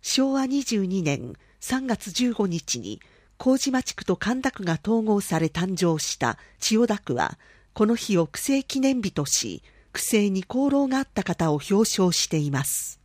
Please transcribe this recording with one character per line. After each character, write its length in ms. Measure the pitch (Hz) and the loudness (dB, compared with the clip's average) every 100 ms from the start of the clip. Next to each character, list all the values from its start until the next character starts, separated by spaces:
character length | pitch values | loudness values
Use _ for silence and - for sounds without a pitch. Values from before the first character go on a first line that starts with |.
昭 300 | - - 269 | -2 0 2
和 140 | 269 269 | 2 0
二 160 | 277 | -2
十 220 | 262 220 | 0 -2
二 180 | 190 190 | 0 0
年 320 | 156 139 123 - _ _ | 0 -2 -6 -14 _ _
三 260 | - 254 262 | -4 -4 -2
月 240 | 220 - | -4 -4
十 220 | 170 247 | -2 -2
五 140 | 226 202 | 2 0
日 340 | 170 - 123 | -2 -4 -8
に 200 | 95 107 - _ _ _ | -6 -12 -16 _ _ _
麹 340 | 254 262 - | 2 2 2
町 240 | 254 - | -2 -2
区 100 | - | -8
と 120 | - 180 | -4 -2
神 260 | 202 254 | 0 -2
田 80 | 262 | -2
区 140 | - | -4
が 140 | 180 165 | -4 -2
統 200 | - 226 | 0 0
合 180 | 214 202 | 2 0
さ 180 | - 165 | 0 0
れ 80 | 160 | 0
誕 300 | 165 185 180 | 0 -4 0
生 220 | 180 156 | 2 2
し 200 | - - | -2 -2
た 200 | 123 - - _ | -2 -2 -12 _
千 180 | - 214 | 0 4
代 100 | 233 | 4
田 120 | 208 | 2
区 160 | - | -2
は、 240 | 120 71 - _ - _ | -2 -2 -4 _ -20 _
こ 140 | - 214 | 0 2
の 100 | 233 | 2
日 220 | - 185 | 2 0
を 80 | 160 | 0
区 120 | - | -2
政 280 | - 277 262 | -2 0 0
記 140 | 269 | 0
念 200 | 269 262 | 2 2
日 120 | 196 | -2
と 120 | - | -4
し、 380 | 143 - 113 85 - _ _ | -2 -2 -2 -8 -14 _ _
区 80 | - | -6
政 320 | - 220 202 | 0 2 4
に 120 | 190 180 | 0 -2
功 220 | 247 277 | 0 2
労 180 | 277 277 | 4 2
が 100 | 262 | 0
あ 20 | |
っ 60 | 269 | -2
た 120 | - | -4
方 260 | 185 170 165 | -4 0 2
を 20 | |
表 200 | 147 - 202 | 0 2 2
彰 300 | 226 - 180 | 2 2 2
し 160 | 165 - | 2 0
て 100 | 160 | 0
い 120 | 147 | 0
ま 140 | 135 | -2
す。 360 | 143 - - - | -2 -4 -6 -14